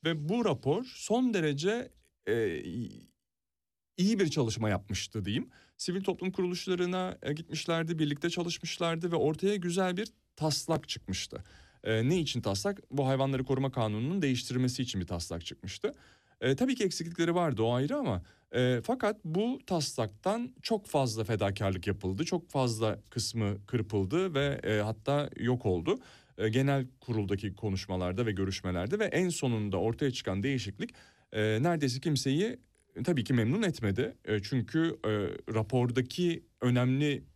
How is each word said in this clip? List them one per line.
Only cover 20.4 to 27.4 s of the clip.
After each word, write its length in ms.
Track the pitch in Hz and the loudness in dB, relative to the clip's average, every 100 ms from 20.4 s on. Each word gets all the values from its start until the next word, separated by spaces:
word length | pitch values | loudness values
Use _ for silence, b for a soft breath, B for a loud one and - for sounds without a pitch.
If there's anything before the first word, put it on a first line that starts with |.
| 240 - | -4 -8
çok 240 | - 220 208 | -2 -2 0
fazla 380 | 147 131 110 | 0 2 0
fedakarlık 640 | 110 107 101 98 98 92 92 | -2 0 0 2 0 0 -2
yapıldı. 380 | 95 92 95 | -2 -2 -2
Çok 260 | 170 180 - | -2 -2 -2
fazla 480 | 139 127 107 110 - - | 0 0 2 0 0 -6
kısmı 560 | - - 117 104 101 - | -6 -4 -2 -2 -2 -2
kırpıldı 680 | 123 98 104 92 156 190 | -2 0 0 2 0 0
ve, 260 | 143 143 139 | 0 0 -2
e, 160 | - 107 | 0 0
hatta 500 | 104 107 - 143 147 - | 0 -2 0 0 0 -2
yok 300 | 120 127 107 | 0 0 2
oldu. 320 | 90 85 247 B B B - | 0 2 -2 B B B -2
E, 100 | 110 | 0
genel 380 | 117 139 139 123 - | 4 4 2 0 -10
kuruldaki 540 | - 113 98 101 | -4 -2 0 -2